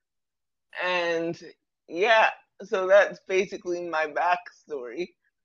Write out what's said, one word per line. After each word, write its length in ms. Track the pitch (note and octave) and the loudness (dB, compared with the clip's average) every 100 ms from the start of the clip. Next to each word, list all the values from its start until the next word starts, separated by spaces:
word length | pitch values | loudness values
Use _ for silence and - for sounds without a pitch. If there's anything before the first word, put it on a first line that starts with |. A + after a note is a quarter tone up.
| _ _ _ _ _ _ _ - | _ _ _ _ _ _ _ -6
and 560 | F3+ F3+ E3+ E3 E3 E3 E3+ - _ _ - | -2 0 0 -2 -4 -8 -14 -20 _ _ -12
yeah, 440 | E3 A3 A3 F3+ - _ _ | -2 2 4 4 0 _ _
so 240 | G3 G3 F#3 | -6 -4 4
that's 340 | G3+ E3+ F3+ - | 6 6 -2 -2
basically 580 | F#3+ G3 - F3 F3 F3 | -2 -2 -8 -8 -6 -4
my 200 | D#3 D#3 | -4 -2
backstory. 1040 | C#3+ E3+ F3+ - - - C#3+ A#2+ C3 F3+ _ _ _ | -2 0 0 -2 -6 -12 -10 -10 -10 -10 _ _ _